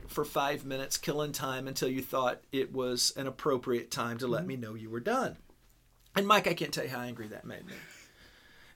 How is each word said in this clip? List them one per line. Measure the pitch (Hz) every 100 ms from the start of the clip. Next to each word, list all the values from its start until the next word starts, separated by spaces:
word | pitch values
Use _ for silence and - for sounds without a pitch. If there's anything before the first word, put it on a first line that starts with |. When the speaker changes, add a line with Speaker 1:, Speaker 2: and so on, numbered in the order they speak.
| -
Speaker 1:
for | -
five | 147 156 143 143
minutes | 135 135 135 -
killing | - 147 151
time | 151 139 131 135
until | 135 131
you | 131
thought | 131 135 123 - -
it | 135 131
was | 131 127 123 - -
an | 135
appropriate | - 156 123 131 120 117
time | 139 117 117
to |
let | 107 113
Speaker 2:
Mm-hmm. | 90
Speaker 1:
me | 131
know | 110
you | 113 110
were | 117
done?" | 160 254 180 - - - - - _ _ -
And | 196 202
Mike, | 208 190
I |
can't | 165 147
tell | 156
you | 131
how | 127
angry | 123 120 107
that | 98
made | 113 107 90
me. | 85 - - - - - - - - -